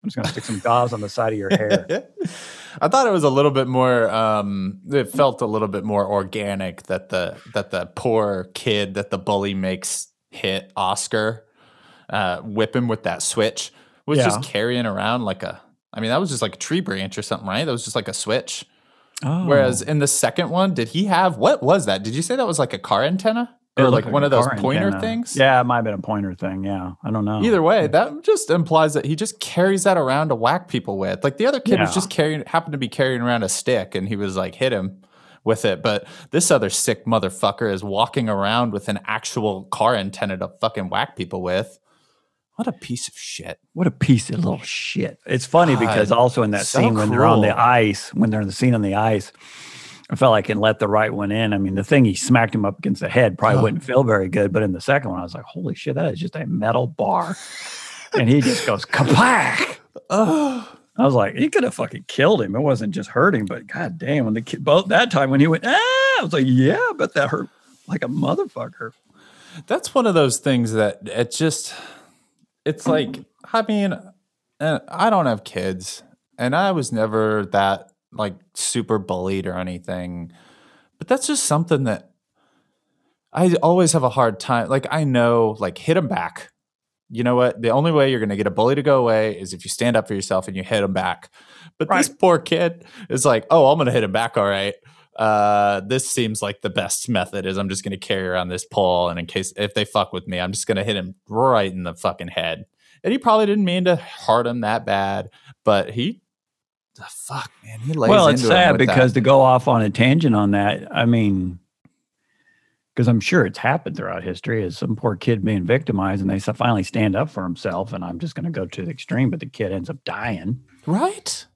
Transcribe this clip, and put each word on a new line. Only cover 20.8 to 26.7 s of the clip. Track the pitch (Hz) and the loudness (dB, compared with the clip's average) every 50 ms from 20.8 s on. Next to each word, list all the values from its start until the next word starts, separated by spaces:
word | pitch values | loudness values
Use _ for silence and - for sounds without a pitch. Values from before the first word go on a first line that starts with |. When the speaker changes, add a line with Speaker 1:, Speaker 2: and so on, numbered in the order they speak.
| - 113 | -4 -2
Speaker 2:
he | - 165 196 | -2 -2 0
have, | 208 185 170 190 185 160 | 2 2 4 4 2 2
what | 113 117 214 294 - | 2 2 2 2 4
was | - 131 175 196 139 104 | 4 4 4 4 4 0
that? | 95 98 101 | -2 -2 -2
Did | 110 117 | -4 -4
you | 139 | -4
say | 165 - 247 262 | -4 -2 -2 -2
that | - 170 | 0 -2
was | 165 139 | 0 0
like | 139 - - | 0 -2 -2
a | - | -8
car | - - 104 98 120 | -2 0 2 2 2
antenna? | 147 180 185 190 220 220 233 240 - _ _ _ _ _ - | 2 0 0 0 0 0 0 -4 -6 _ _ _ _ _ 4
Speaker 1:
It | 135 | 4
Speaker 2:
Or | |
Speaker 1:
looked | 127 123 | 6 4
Speaker 2:
like | 117 107 | 4 2
Speaker 1:
like | 120 - | 0 0
Speaker 2:
one | 143 143 | 2 2
Speaker 1:
a | |
Speaker 2:
of | 143 | 4
those | 135 120 120 131 | 4 4 4 2
Speaker 1:
car | 127 - | 0 0
Speaker 2:
pointer | - 127 135 - - 196 | 0 0 0 2 0 0
Speaker 1:
antenna. | 190 190 | 0 -2
Speaker 2:
things? | 196 220 226 233 240 - - 135 | -4 -4 -4 -4 -6 -6 2 4
Speaker 1:
Yeah, | 135 135 131 127 | 4 6 6 4
it | 123 | 4
might | 123 123 120 | 4 2 0
have | 113 | 0
been | 107 104 | -2 -4
a | 95 | -6
pointer | 87 - 107 104 98 95 87 | -4 -4 -4 -2 -2 -4 -6
thing. | - - 95 92 95 95 | -6 -6 -6 -6 -4 -4
Yeah, | 98 | -4